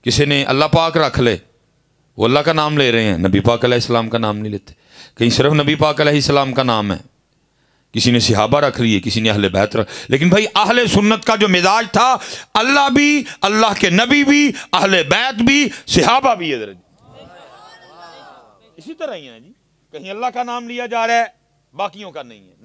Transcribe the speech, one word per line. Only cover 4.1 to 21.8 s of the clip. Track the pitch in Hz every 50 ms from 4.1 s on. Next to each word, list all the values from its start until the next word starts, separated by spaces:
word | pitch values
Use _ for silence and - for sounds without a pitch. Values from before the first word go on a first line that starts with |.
| 113
नाम | 113 113 107 104
नहीं | 104 107 107
लेते। | 104 98 _ - - _ _ _ - - - - _
कहीं | - 117 120
सिर्फ | 117 - 131 143 156
नबी | 151 143 143 151
पाक | 143 156 151 147 -
अलैहिस्सलाम | 151 147 147 147 131 - 143 143 139 135 123
का | 131 131
नाम | 127 117 110 104 101
है, | 90 80 - - _ _ _ _ _ _ _ _ _ _ _ _ _ _ _ _ -
किसी | 117 - 123
ने | 120 120
सहाबा | 110 - 110 98 107 117 139 147
रख | 147 135 - -
लिए, | 120 113 107 95
किसी | 90 113 92 113
ने | 110 110
अहले | 104 101 101 95
बैत | 87 95 101 104 -
रख, | 113 107 - - - - -
लेकिन | 120 135 160 180
भाई | 175 208 220 208 -
अहले | 196 214 196 240 247 240
सुन्नत | - - 196 208 214 220 214 -
का | - 220
जो | 214 214 202
मिजाज | 185 180 175 190 202 226 233 -
था, | - 208 233 254 254 - - - - - - _ _
अल्लाह | 214 226 262 277 285 277 262
भी, | 247 285 285 294 294 285 - - - - -
अल्लाह | 202 214 214 226 214 196
के | - - 185
नबी | 170 196 233 247 285 285 285
भी, | 277 285 285 294 277
अहले | - - - - - 180 190 196 190 175 160
बैत | 139 175 208 240 262 247 208 233
भी, | 254 277 285 285 214
सहाबा | - - - - - 180 143 - 233 269 262 262 226
भी | 185 170 156 135
हजरत | 117 107 101 95
जी। | 87 _ _ _ _ _ - - - - - 180 175 - - - - - - - - - - 156 170 175 170 170 175 - - - - - _ _ _ _ _ _ -
इसी | 156 277 330
तरह | _ 330 285 220
ही | 170 147
है | 127 117 113
जी, | 123 175 254 _ _ _ _ _ _ _ -
कहीं | 151 139 185
अल्लाह | 196 214 247 247
का | 240 240 247
नाम | 240 240 247 240
लिया | 233 240 240 240
जा | 233 233 233 226
रहा | 226 233
है, | 233 226 - _ _ _ _ _ _ _ _ _
बाकियों | 151